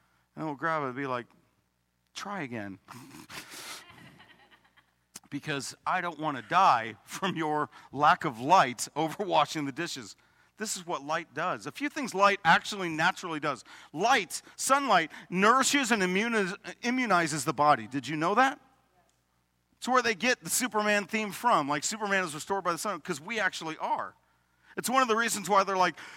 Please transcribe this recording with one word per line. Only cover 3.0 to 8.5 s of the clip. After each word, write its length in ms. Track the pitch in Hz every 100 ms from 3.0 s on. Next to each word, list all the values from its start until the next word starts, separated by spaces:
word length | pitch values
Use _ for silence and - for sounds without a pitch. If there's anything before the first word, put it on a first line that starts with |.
| 269 - - - - - - - 349 - 330 - 370 - _ _ _ _ _ _ _ - -
Because 440 | 143 156 143 117 -
I 160 | 147 180
don't 200 | 175 147
wanna 240 | 156 131 110
die 460 | 175 185 123 113 104
from 300 | - - 196
your 340 | 160 156 151 143 - -
lack 340 | 135 151 180
of 160 | 156 113
light 460 | 135